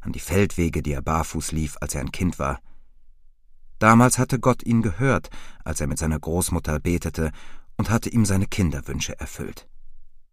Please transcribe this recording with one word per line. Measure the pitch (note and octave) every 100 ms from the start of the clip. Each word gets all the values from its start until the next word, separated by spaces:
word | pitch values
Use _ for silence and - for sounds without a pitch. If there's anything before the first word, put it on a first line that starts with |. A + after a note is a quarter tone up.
an | -
die | -
Feldwege, | - F#2+ G2+ - E2 D#2+
die | C#2+
er | C#2
barfuß | C2 D#2+ D#2+ D#2+ -
lief, | D#2+ D#2 -
als | D2+
er | D2
ein | C2+
Kind | - F#2 -
war. | C2+ C#2 - - - - - - - - - - - -
Damals | G#2+ A2+ B2 -
hatte | B2+ B2+
Gott | B2+ A#2+
ihn | - A#2
gehört, | A2 D#2 C3+ G2 - - - -
als | - D#2
er | C#2+
mit | C#2+
seiner | D#2+ D2+
Großmutter | - E2+ - E2+ - D2+
betete, | F2 F2 E2+ D#2+ D#2+ - - - - -
und | F2+
hatte | A2+ -
ihm | A#2
seine | G2+ F#2+ G2+
Kinderwünsche | - F2 C#2 - - - -
erfüllt. | - - - - - - - - - - -